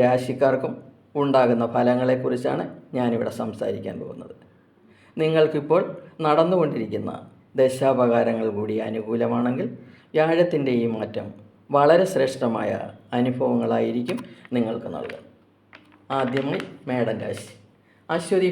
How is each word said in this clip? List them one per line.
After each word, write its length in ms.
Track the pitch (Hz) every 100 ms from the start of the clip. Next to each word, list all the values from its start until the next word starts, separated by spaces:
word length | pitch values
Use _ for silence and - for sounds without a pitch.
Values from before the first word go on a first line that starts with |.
രാശിക്കാർക്കും 720 | 123 127 - 123 135 127 156 - - _ _ 147
ഉണ്ടാകുന്ന 440 | 139 131 120 117 117
ഫലങ്ങളെക്കുറിച്ചാണ് 920 | 123 123 123 127 127 131 127 135 147 175 - - 127
ഞാനിവിടെ 340 | 120 113 - -
സംസാരിക്കാൻ 580 | 117 - 107 101 - -
പോകുന്നത്. 340 | - - - - - _ _ _ _ _ _ 160
നിങ്ങൾക്കിപ്പോൾ 600 | 156 160 151 147 147 175 196 - - - 156
നടന്നുകൊണ്ടിരിക്കുന്ന 840 | 151 170 185 147 120 104 104 98 - - - _ -
ദശാപകാരങ്ങൾ 840 | - 131 135 131 120 117 117 113 110 101
കൂടി 180 | 107 107 110
അനുകൂലമാണെങ്കിൽ 800 | 110 107 117 117 120 123 127 123 - - - _
വ്യാഴത്തിൻ്റെ 600 | 156 160 170 175 151 131 117
ഈ 20 | 117 110
മാറ്റം 320 | 104 107 104 - - _ - 139
വളരെ 300 | 143 170 185
ശ്രേഷ്ഠമായ 580 | 139 131 - 120 110 104 101 - - - 123
അനുഭവങ്ങളായിരിക്കും 1000 | 127 123 127 120 117 117 113 120 123 - - - - 123
നിങ്ങൾക്ക് 320 | 110 113 - 78
നൽകുന്നത്. 320 | - - - _ _ _ _ - _ _ - 135
ആദ്യമായി 460 | 123 135 139 196 - - 135
മേടൻ 300 | 127 110 107
രാശി. 300 | 104 101 - - _ _ _ _ -
അശ്വതി, 340 | 170 - 190 185